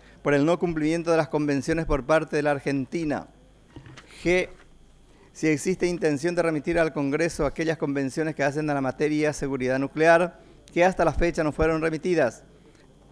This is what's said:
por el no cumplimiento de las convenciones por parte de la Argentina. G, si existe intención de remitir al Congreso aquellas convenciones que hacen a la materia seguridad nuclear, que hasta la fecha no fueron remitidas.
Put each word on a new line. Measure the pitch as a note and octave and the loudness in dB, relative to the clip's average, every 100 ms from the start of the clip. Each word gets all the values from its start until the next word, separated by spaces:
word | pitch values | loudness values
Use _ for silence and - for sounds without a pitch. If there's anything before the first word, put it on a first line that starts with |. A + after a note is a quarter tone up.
| - - | -20 -6
por | D3 | 0
el | C#3+ | 2
no | D3+ E3+ | 2 2
cumplimiento | F3 D#3 D3+ E3+ E3 | 0 -2 -2 -2 2
de | E3 | 2
las | D3+ | 2
convenciones | D3+ D3 C#3 C3 E3 D#3 | 0 0 -2 0 -2 0
por | C#3+ | -2
parte | B2+ D#3 D#3 | 2 0 2
de | D3+ | -2
la | D3 | 0
Argentina. | C#3+ C#3+ C#3 B2+ E3+ D#3 A2+ - - - - - - - - - - | -2 -2 -4 -4 -4 -4 -4 -6 -20 -20 -20 -20 -20 -20 -20 -20 -6
G, | E3+ F3+ - - - - - - - - - | 0 0 0 -8 -20 -20 -20 -20 -20 -20 -20
si | - D#3+ | -2 0
existe | D3 F#3+ F#3 F3 | 0 0 0 -2
intención | F3 D#3 C#3+ E3+ | 0 -2 0 -2
de | F3 | 0
remitir | E3 D3+ D3 E3+ | 0 -2 -2 0
al | D#3+ | 0
Congreso | D3+ C#3 D3+ E3 - C#3+ | 0 -2 0 -2 0 -4
aquellas | - D#3+ D3+ | -2 -4 -2
convenciones | D3+ C#3 C3+ D#3+ D#3 | -2 -2 -4 -4 -4
que | D3 | 0
hacen | C#3+ C#3+ D3+ | -2 0 -2
a | |
la | C#3 | -2
materia | C3 - D3+ D3+ D3+ | -2 -2 0 0 0
seguridad | C#3+ C#3+ C3+ B2+ C3 | -2 -4 -2 -2 0
nuclear, | C#3 D3+ D#3+ E3+ F3+ - - - - | -2 2 6 6 4 -4 -20 -20 -8
que | E3+ | 2
hasta | F3+ F#3 | 2 4
la | E3 | 0
fecha | C3+ E3+ E3+ | 2 0 0
no | D3+ | -4
fueron | C#3 D#3+ D#3+ | 0 0 0
remitidas. | D#3+ D#3 F3+ E3 B2 - - - - - - - - | -2 -4 0 2 2 -2 -20 -20 -20 -20 -20 -20 -20